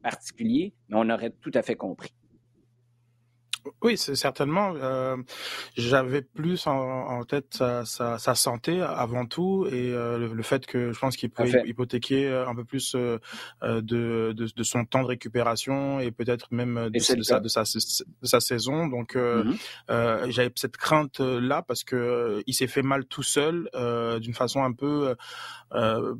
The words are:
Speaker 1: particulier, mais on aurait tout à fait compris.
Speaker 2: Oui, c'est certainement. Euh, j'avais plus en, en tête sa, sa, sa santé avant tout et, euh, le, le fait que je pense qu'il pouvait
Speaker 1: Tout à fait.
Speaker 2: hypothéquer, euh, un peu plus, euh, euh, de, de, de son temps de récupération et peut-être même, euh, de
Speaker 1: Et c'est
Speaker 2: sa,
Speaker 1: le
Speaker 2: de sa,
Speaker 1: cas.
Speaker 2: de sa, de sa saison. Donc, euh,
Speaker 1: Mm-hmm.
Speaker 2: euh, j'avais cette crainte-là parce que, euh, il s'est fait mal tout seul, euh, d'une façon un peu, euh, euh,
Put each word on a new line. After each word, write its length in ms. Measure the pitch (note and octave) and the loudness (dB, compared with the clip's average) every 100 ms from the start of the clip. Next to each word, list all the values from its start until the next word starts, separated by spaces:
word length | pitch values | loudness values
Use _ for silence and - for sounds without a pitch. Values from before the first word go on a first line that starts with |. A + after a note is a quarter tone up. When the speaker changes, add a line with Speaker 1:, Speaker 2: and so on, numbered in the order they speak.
Speaker 1:
particulier, 720 | A#2 A2 - - A2+ B2+ G3 - _ | -6 -6 -10 -4 2 2 0 -6 _
mais 80 | G#2+ | 2
on 100 | A2+ | 2
aurait 240 | A2+ A#2 - | 2 -2 -6
tout 120 | - | 0
à 80 | B2 | 0
fait 140 | - A2 | 0 -2
compris. 340 | F#2+ - - - _ _ _ _ _ _ _ _ _ _ _ _ _ - C#3 - | -4 -8 -12 -20 _ _ _ _ _ _ _ _ _ _ _ _ _ -12 -10 0
Speaker 2:
Oui, 160 | A#3 G#3+ | 2 2
c'est 180 | - | 0
certainement. 600 | C#3 C#3 - C#3+ F3 G3+ D#3 | 0 0 0 0 2 0 -2
Euh, 400 | C3 C3 C3 C3 C3 - - - - | -2 0 -2 -4 -6 -12 -10 -10 -8
j'avais 460 | - A#2+ C3+ C3 C#3+ | -4 4 4 4 0
plus 460 | C#3 - D#3+ F3+ D#3+ | -2 -4 -2 0 0
en, 100 | C3+ | 0
en 480 | C3 C3 B2 B2 | -2 -4 -4 -4
tête 220 | A#2+ C#3+ - | -2 -4 -4
sa, 340 | - B2 B2 A#2 | 0 0 0 -4
sa, 320 | - A#2+ A2+ | -4 -2 0
sa 160 | - | 2
santé 480 | A#2+ C3+ A#2+ E3 F3+ | 2 2 0 -2 0
avant 420 | D#3+ - A#2+ B2 | 0 0 0 0
tout 420 | A#2+ - F#3 F#3+ F#3 | -2 -2 0 2 0
et, 240 | B2 B2 | 0 -2
euh, 280 | A#2+ A#2+ A#2+ | -2 -2 -2
le, 160 | A#2 | -2
le 80 | A2+ | -4
fait 240 | A2+ C3+ - | 0 0 2
que 260 | B2+ A#2+ | -2 0
je 60 | A2+ | 0
pense 180 | C3+ B2 | -2 -2
qu'il 140 | A#2 | -6
pouvait 200 | - B2 | 0 4
Speaker 1:
Tout 60 | B2+ | 4
à 40 | |
fait. 80 | A2+ | 4
Speaker 2:
hypothéquer, 600 | A#2 B2+ B2 - C3+ C#3 | -2 -2 -2 0 0 2
euh, 180 | C3 B2+ | 0 -2
un 80 | |
peu 100 | A#2 A#2 | -4 -6
plus, 280 | C3+ - | -4 -2
euh, 220 | B2+ A#2+ A2+ - - - - | -2 0 -2 -6 -14 -16 -6
euh, 180 | A2+ A2+ | -2 -2
de, 540 | A2 A#2+ A#2 A2+ A2+ A2 | 0 0 0 0 0 -2
de, 120 | A2+ | -4
de 80 | - | -2
son 220 | A2 B2 | -2 0
temps 160 | A#2 C3+ | 2 0
de 60 | B2 | 0
récupération 920 | B2 A2+ A#2+ A#2 A2+ - C#3 C#3 C#3 | -2 -2 0 2 0 0 -2 0 -2
et 120 | B2 | -4
peut-être 380 | A#2+ A#2+ A#2+ - | -2 -2 -2 -2
même, 260 | A#2+ B2 A#2 | -2 -2 -2
euh, 140 | A#2 | 0
de 60 | A2+ | 0
Speaker 1:
Et 20 | |
c'est 140 | - | 2
Speaker 2:
sa, 20 | |
Speaker 1:
le 60 | B2 | 2
Speaker 2:
de 280 | A2 G#2 A2 | 4 2 4
sa, 120 | A2+ | 0
Speaker 1:
cas. 40 | |
Speaker 2:
de 160 | G#2+ A2 | 0 0
sa, 240 | - - | -2 -2
de 220 | - - B2+ | -6 -8 4
sa 140 | B2 | 4
saison. 460 | - B2 A2+ D#3 E3 | 4 0 0 0 0
Donc, 300 | B2 A2+ B2+ | -2 -2 0
euh, 280 | B2 A#2 | 2 2
Speaker 1:
Mm-hmm. 140 | G#2+ G3 - - - | 2 0 -4 -14 -2
Speaker 2:
euh, 360 | A#2 A#2 A2 B2 | 2 2 2 0
j'avais 240 | A#2+ B2 - | 2 2 0
cette 200 | B2 - | -6 -4
crainte-là 880 | - D#3 C#3+ - C3 B2 B2+ D3+ | 4 4 4 0 0 2 2 0
parce 220 | - A#2+ | 0 -6
que, 120 | - B2 | -2 -2
euh, 460 | A#2+ A#2+ A#2 G#2 - | 0 0 0 -2 -2
il 60 | |
s'est 140 | B2 B2+ | 0 0
fait 160 | C#3 | 2
mal 240 | C3+ C#3 C3 | 2 0 -2
tout 160 | - | -6
seul, 480 | C3+ D3 D3+ E3+ - | 0 2 2 0 -4
euh, 440 | B2+ A#2+ A#2 A#2 A2+ | -4 -2 0 0 -2
d'une 160 | A2+ | -4
façon 280 | A#2 B2 C#3 | -2 0 2
un 100 | C3 | 0
peu, 360 | A#2+ C#3+ D3 C#3 | 0 -2 0 0
euh, 60 | B2 - - - - - | -2 -8 -14 -14 -16 -6
euh, 420 | - A2+ A2 A2+ | 0 2 2 -2